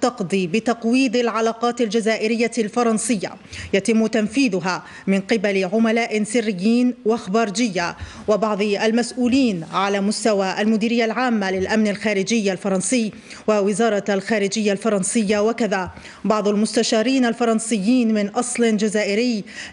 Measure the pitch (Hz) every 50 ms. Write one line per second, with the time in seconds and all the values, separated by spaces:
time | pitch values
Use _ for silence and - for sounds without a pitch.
0 | 262 240 247 - 196 151 196 196 185 156 175 220 220 254 220 233 - 226 247 262
1 | 269 254 240 247 240 226 208 226 226 226 220 - 240 240 240 254 240 208 196 233
2 | 196 220 220 165 208 226 233 220 240 226 - 247 214 208 - 240 240 226 220 208
3 | - - 240 180 - - - - - - - - - - - 196 190 233 220 220
4 | 220 214 - 220 214 214 - 269 277 226 185 180 151 185 175 156 - - - -
5 | - 190 196 196 190 - 233 226 202 202 196 190 185 175 202 226 226 220 226 233
6 | 233 - 214 214 208 - - 240 214 220 196 175 190 226 233 240 247 247 240 -
7 | - 214 226 - - 185 190 226 226 202 180 220 254 214 170 180 170 165 - -
8 | - - - - - - 214 190 220 214 214 185 214 208 196 - 220 226 220 240
9 | 233 240 - 254 247 240 254 277 262 226 190 165 160 160 165 180 196 202 202 202
10 | 196 208 214 - - 226 208 196 190 185 175 - 214 220 220 202 220 226 233 240
11 | 226 220 214 233 254 254 233 208 190 190 190 190 185 - 220 220 214 202 190 -
12 | - 220 208 196 190 - 233 226 196 196 185 170 - 196 190 185 - - 262 240
13 | 220 196 - - - - - - - 214 214 208 196 208 202 196 233 226 208 196
14 | 196 214 202 190 190 - 233 208 202 190 - 226 202 208 196 196 - 226 208 190
15 | 185 - - 233 214 190 214 208 208 226 233 - 233 190 208 190 180 170 - -
16 | - - - - - 196 220 214 190 208 208 202 220 - - 240 226 - 233 220
17 | 220 254 269 269 247 233 226 - 240 233 220 220 - - 240 202 185 226 254 254
18 | 233 220 220 208 202 196 208 247 240 - - 233 240 226 220 190 220 214 185 214
19 | 208 196 202 220 247 247 233 202 - - - - - -